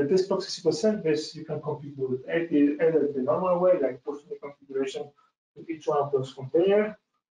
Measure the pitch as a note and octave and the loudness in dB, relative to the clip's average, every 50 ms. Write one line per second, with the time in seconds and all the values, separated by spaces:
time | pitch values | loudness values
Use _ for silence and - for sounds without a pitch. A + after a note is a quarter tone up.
0 | C#3 C#3 F#3+ F#3 F3+ - F#3 - - - - - - D#3+ - - - G#3+ G#3 F3+ | 2 4 4 2 2 2 -2 -4 -4 -6 -10 0 0 0 0 2 2 0 0 2
1 | D#3 D#3+ D3 C#3+ - - - D#3 - - D3+ C#3 - D3+ C#3 - D3 C#3 - C3+ | 0 0 0 0 -2 -8 -12 -14 -10 -8 -8 -6 -6 -6 -8 -8 -10 -14 -6 -6
2 | C3 B2+ B2+ C3 - - E3 E3+ E3+ - D3+ D3 C#3+ C#3+ C#3+ - E3 D#3+ D#3 D3 | -4 -2 -2 -4 -4 -2 -2 -2 -2 2 2 4 4 4 4 2 2 4 4 4
3 | C3+ - - C3 B2+ - - F3+ F#3 F3+ F3+ F3 F3+ F3+ F3+ - - - C3 - | 2 2 0 -2 0 0 0 0 2 2 2 4 4 4 4 4 2 -2 -4 -6
4 | _ D3+ C#3+ D3 - - D3 - D3 C#3+ - _ C#3 C#3 C3+ C3+ C3+ C3 - - | _ -10 -10 -10 -12 -14 -14 -12 -12 -16 -16 _ -18 -8 -4 -4 -4 -2 -4 -8
5 | - - - _ _ _ _ _ _ _ _ - - E4 D#4+ - - - B2 - | -10 -12 -14 _ _ _ _ _ _ _ _ -18 -12 -12 -12 -6 -4 -2 0 0
6 | - - - C3 C3 - - - C3 - - E3 F#3 G3 G3+ G#3+ G#3 G#3 - - | 0 0 -2 -2 -2 -4 -8 -12 -10 0 2 2 4 4 4 4 2 0 -4 -12
7 | _ _ _ _ _ _ | _ _ _ _ _ _